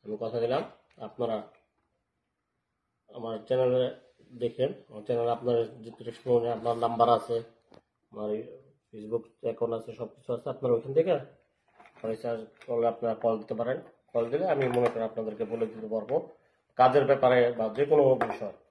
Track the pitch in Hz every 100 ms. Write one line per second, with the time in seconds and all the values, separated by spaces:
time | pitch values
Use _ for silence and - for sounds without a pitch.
0 | 104 107 113 117 117 135 - - _ _
1 | 110 - 117 107 - _ _ _ _ _
2 | _ _ _ _ _ _ _ _ _ _
3 | _ 127 113 113 - 127 127 127 127 -
4 | _ _ _ 120 120 - 135 - - 107
5 | 104 120 117 117 120 117 110 123 113 -
6 | 117 - 131 120 117 113 117 117 117 117
7 | 117 113 - 117 117 _ _ - _ _
8 | _ 107 107 107 - - _ _ _ 110
9 | 107 117 - _ 117 113 117 113 113 110
10 | 117 - - 117 143 127 131 117 131 143
11 | 170 147 - _ _ _ _ _ - -
12 | 110 110 120 113 107 _ - 120 117 113
13 | 117 110 117 110 104 113 117 131 - _
14 | _ 117 117 147 185 143 131 120 120 113
15 | 113 - 110 104 107 113 110 110 107 110
16 | 104 147 - - _ _ _ - 127 139
17 | 131 135 127 127 120 117 110 113 143 151
18 | 135 131 113 - 104 - _